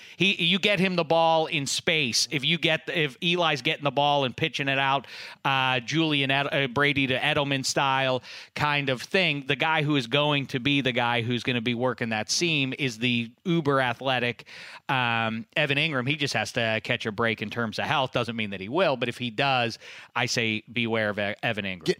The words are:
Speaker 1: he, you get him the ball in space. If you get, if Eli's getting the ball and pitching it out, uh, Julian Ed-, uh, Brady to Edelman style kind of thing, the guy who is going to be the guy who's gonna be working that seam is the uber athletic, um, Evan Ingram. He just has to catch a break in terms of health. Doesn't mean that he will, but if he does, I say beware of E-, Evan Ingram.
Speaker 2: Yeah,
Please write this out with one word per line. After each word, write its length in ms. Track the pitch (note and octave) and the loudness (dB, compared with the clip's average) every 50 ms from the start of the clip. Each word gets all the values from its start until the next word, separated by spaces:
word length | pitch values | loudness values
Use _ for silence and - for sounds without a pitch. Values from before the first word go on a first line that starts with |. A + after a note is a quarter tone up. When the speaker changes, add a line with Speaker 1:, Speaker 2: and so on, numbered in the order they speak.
| - - - - | -20 -10 -2 0
Speaker 1:
he, 260 | F3 G3 G3+ - F3 | 2 2 2 2 2
you 160 | E3+ F3+ G3 | 2 2 2
get 220 | D#3 G#3 G#3 F3+ | 2 2 2 4
him 160 | F#3 F#3+ F#3 E3+ | 2 2 2 0
the 80 | E3 | 2
ball 400 | - E3+ E3 E3 E3 E3 D#3+ D#3+ | 2 4 4 4 4 4 2 2
in 200 | C#3+ E3 D#3 C#3 | 0 -2 -2 -2
space. 640 | A#2+ - - - - E3 D#3 D3 A#2+ G#2+ - - - | -2 -4 -2 0 0 2 2 2 0 0 0 0 0
If 120 | - D3 B2+ | -2 -2 0
you 140 | D3 E3+ D#3+ | 0 0 2
get, 240 | C3+ D#3+ D#3+ D#3 - - C#3 | 2 2 0 0 -2 -2 0
if 220 | C3+ D3+ C#3+ B2 - - | 0 0 0 -2 -2 0
Eli's 380 | E3+ F3 F3+ F3 D#3 D3+ C3 | 0 2 2 2 2 0 0
getting 240 | A#2+ D3+ D#3+ - C#3 | 0 0 -2 0 -2
the 60 | D3 | -2
ball 340 | - C#3+ C#3+ D3 C#3+ C#3+ C#3 | 0 2 2 2 4 2 2
and 100 | B2+ A2+ | 0 -2
pitching 320 | - - - - - C#3+ C#3 | -2 -4 -4 -2 -4 -4 -2
it 100 | C3+ C3+ | 0 0
out, 300 | C#3 C3+ C#3 C#3 A2+ - - - - - - - - | 2 2 0 0 -2 -6 -14 -16 -16 -16 -12 -6 -2
uh, 340 | C#3+ C3+ C3+ C3 C3 B2+ B2+ | 0 0 2 2 2 0 0
Julian 500 | A#2+ G#2+ C#3 D#3 E3 D#3 D3+ C#3+ C#3 C3 | -2 -2 0 0 2 2 2 0 2 2
Ed-, 180 | C#3 C#3 C#3 C#3 | 2 2 0 0
uh, 160 | - D3 C#3 C3 | 0 0 0 0
Brady 400 | A#2 C#3 C#3+ C#3+ C#3+ C#3 C#3 B2+ | 2 2 2 2 2 2 2 0
to 100 | B2+ A#2+ | 0 0
Edelman 460 | - C#3+ D3+ D3+ C#3+ C#3+ C#3 C3+ C3 | 0 0 0 0 0 0 0 -2 -2
style 560 | - - E3 C#3+ C3+ C3+ C3+ C3+ C3 C3 B2 - - - - - - - | -2 0 0 2 2 2 2 2 2 0 0 -2 -6 -16 -16 -16 -12 -6
kind 340 | - C#3+ D3 C#3+ C#3+ C#3+ C3+ | -2 0 0 2 0 0 0
of 120 | C3 A#2 | -2 -2
thing, 440 | - - - G3 F#3 E3 D3 C#3+ C3+ C3 | -2 0 0 2 2 2 0 0 -2 -2
the 80 | C#3+ | -2
guy 280 | C3 D#3 D#3+ D#3+ D#3+ D3+ | 0 2 2 2 2 2
who 120 | D3 D3+ | 2 2
is 120 | C#3 A#2+ A#2 | 2 2 2
going 400 | A#2+ C#3+ D3 D3 D3 C#3+ C3+ - | 2 2 2 2 2 0 0 -2
to 120 | - C3+ | -4 -2
be 220 | A#2 C#3+ C#3+ C#3 | 0 2 2 2
the 100 | B2+ B2+ | 2 2
guy 300 | A#2+ A#2+ B2 A#2+ A#2+ A#2+ | 0 0 0 0 0 0
who's 220 | A2+ A#2+ B2 A#2+ - | 0 0 -2 -2 0
gonna 180 | - B2+ A#2+ | -2 -2 0
be 140 | A2 B2 A#2+ | 0 -2 -2
working 340 | A2+ B2 B2+ A#2 - B2 A2+ | 0 0 -2 -2 -2 -4 -4
that 200 | A2+ G#2+ G#2+ - | -2 -2 -2 -2
seam 440 | - - F3 E3+ D#3+ D3 C3+ C3 C3 - | -2 0 0 2 2 2 0 -2 -2 -2
is 200 | D3+ C3 A2+ A2 | -4 -4 -2 -2
the 320 | A#2 B2+ A#2+ A#2+ A#2 A2+ - _ - | 0 0 0 0 -2 -4 -8 _ -4
uber 340 | F#3+ E3+ E3+ D#3 C#3+ C#3+ C3+ | 0 0 0 2 2 2 2
athletic, 640 | C3 B2 A#2 - B2+ C3+ C3 B2 A#2+ A#2+ A#2+ - - - - - - - - - _ - | 2 2 0 -2 -2 0 0 2 0 0 -2 -4 -10 -20 -18 -18 -18 -18 -18 -10 _ -2
um, 560 | C3+ C3 B2 A#2 A#2 A#2 A2+ A2+ A2 A2+ A2 - - | 0 2 2 2 2 2 0 0 -2 -4 -8 -4 -2
Evan 220 | E3 D3+ D3 C#3+ C#3+ | 0 0 2 2 2
Ingram. 280 | D3+ E3 D3+ C3 A#2+ C3 | 0 0 0 0 0 0
He 100 | D3 D3 | -2 0
just 160 | C#3+ C3 - | -2 -2 0
has 180 | A#2+ G#2+ - - | 0 -2 -2 -2
to 280 | B2+ A#2 A2+ A2 A2 - | 0 0 0 0 0 0
catch 220 | - B2+ A2+ - | -2 -2 -2 -2
a 60 | A#2 G#2 | -4 -2
break 280 | F#2+ A#2 A2+ A2 - | 0 0 0 0 -2
in 80 | A2+ G#2 | -4 -6
terms 300 | - A#2+ A#2 A2 F#2+ - | -4 -4 -4 -4 -4 -4
of 60 | G2+ | -2
health. 260 | G2 C#3+ D3+ C3+ B2 | 0 0 0 0 0
Doesn't 240 | - C3 A#2+ - A#2 | 0 -2 -2 -2 -2
mean 140 | A#2 A2 G#2 | -4 -4 -4
that 100 | G2 F#2 | -6 -6
he 80 | F#2+ G2+ | -6 -4
will, 300 | B2 E3+ F#3+ E3 C3+ A#2+ | 0 2 2 2 2 0
but 100 | B2+ A#2+ | -2 -4
if 100 | A#2+ - | -4 -4
he 120 | B2 B2 | -6 -6
does, 500 | A2 G#2 C#3 C#3 C3 B2+ A#2+ A#2 A2 - - - - - - - - | -2 0 0 2 2 2 2 0 -2 -6 -12 -18 -18 -18 -14 -6 -2
I 120 | A#2+ B2+ | -2 -2
say 380 | A#2+ - B2+ A#2 A2+ A2 G#2+ - - | 0 0 0 0 0 0 -2 -4 -6
beware 400 | A#2 B2 A#2 A2+ A2+ A2+ A2 G#2 | -4 -2 -2 0 0 0 0 0
of 100 | G2+ G2+ | 0 0
E-, 160 | G#2 G2 G#2 - | -2 -2 -2 -2
Evan 220 | - B2 A2+ G#2 G2+ | -2 -2 -2 -2 -4
Ingram. 220 | G2 F#2 F2+ - - | -4 -6 -4 -2 -2
Speaker 2:
Yeah, 80 | F#3 - | -2 0